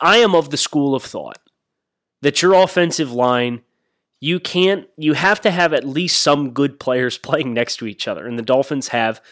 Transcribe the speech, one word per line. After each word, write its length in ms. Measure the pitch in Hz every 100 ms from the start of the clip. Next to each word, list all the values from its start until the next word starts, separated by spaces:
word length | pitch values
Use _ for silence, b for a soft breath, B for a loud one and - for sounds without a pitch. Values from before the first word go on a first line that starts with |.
I 160 | 160 220
am 180 | 226 175
of 140 | 143
the 80 | 143
school 380 | - 151 143 135
of 80 |
thought 340 | - 104 67 - _ _ _ _ _ _ _ _
that 200 | 139 139
your 140 | 180 190
offensive 580 | 185 - 170 165 147
line, 480 | 120 123 123 123 120 - _ _ _ _ _
you 200 | 143 175
can't, 480 | 180 180 185 196 - -
you 160 | 151
have 260 | 139 180 208
to 100 | 214
have 200 | 175 170
at 140 | 151 135
least 340 | 135 175 -
some 300 | - 143 143
good 280 | 120 143 139
players 400 | - 127 123 -
<laughs> 20 |
playing 340 | - 143 135
next 240 | 117 120 -
to 80 | 113
each 220 | 101 -
other. 180 | 92 104
And 120 | 117
the 60 |
Dolphins 460 | 113 131 139 143 131
have 320 | 120 113 113 b